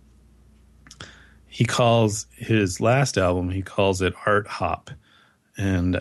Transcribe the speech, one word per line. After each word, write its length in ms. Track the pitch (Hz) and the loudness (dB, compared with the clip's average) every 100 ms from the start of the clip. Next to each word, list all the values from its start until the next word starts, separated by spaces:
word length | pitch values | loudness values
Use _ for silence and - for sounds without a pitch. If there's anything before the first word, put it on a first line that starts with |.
| _ _ _ _ _ _ _ _ - - - - - - _ | _ _ _ _ _ _ _ _ -20 -20 -20 -20 -20 -20 _
he 160 | - | -2
calls 600 | 120 - 120 117 110 104 - - | 0 2 4 4 2 0 -8 -12
his 440 | 113 113 98 - | 0 2 2 0
last 380 | 110 131 135 - | 2 2 2 0
album, 320 | 90 90 90 | 0 0 -2
he 120 | 92 | -4
calls 380 | 92 - 98 92 | -6 0 0 2
it 140 | 92 - | -2 -2
art 220 | - 104 104 | 0 0 -2
hop. 440 | - 87 87 - - _ _ _ _ _ - | -4 -4 -4 -8 -20 _ _ _ _ _ -6
And 420 | 101 92 90 90 | -2 0 0 -2